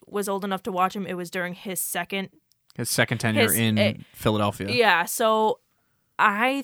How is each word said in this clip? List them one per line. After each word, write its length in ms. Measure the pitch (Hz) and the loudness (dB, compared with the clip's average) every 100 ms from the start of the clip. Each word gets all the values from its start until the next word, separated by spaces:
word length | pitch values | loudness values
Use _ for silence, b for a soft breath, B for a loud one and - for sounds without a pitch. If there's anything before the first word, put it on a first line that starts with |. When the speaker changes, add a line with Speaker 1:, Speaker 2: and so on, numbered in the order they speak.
| - | -8
Speaker 1:
was 240 | 202 202 | -6 -4
old 140 | 196 202 | -4 -4
enough 160 | 190 | -4
to 80 | 233 | -4
watch 240 | 180 185 208 | 0 0 -2
him, 120 | 180 | -6
it 80 | 180 | -8
was 160 | 175 | -6
during 240 | 185 180 180 | -6 -6 -8
his 240 | 208 175 | -8 -6
second 500 | - 175 170 196 190 _ _ _ _ - | -6 -6 -6 -6 -8 _ _ _ _ -8
Speaker 2:
His 120 | 117 | -2
second 280 | - 117 117 | 0 0 0
tenure 240 | 117 110 | 0 2
Speaker 1:
his, 120 | 110 117 | 2 2
Speaker 2:
in 200 | 113 107 | 2 2
Speaker 1:
eh, 140 | 104 - - | 2 -2 -12
Speaker 2:
Philadelphia. 560 | - 117 107 104 - 98 | -4 0 2 0 -2 -2
Speaker 1:
Yeah, 360 | 240 220 170 175 | 2 4 4 0
so 540 | - 220 220 220 - _ _ _ _ _ - | 0 2 4 2 -2 _ _ _ _ _ 0
I 440 | 208 202 254 277 | 2 2 0 -2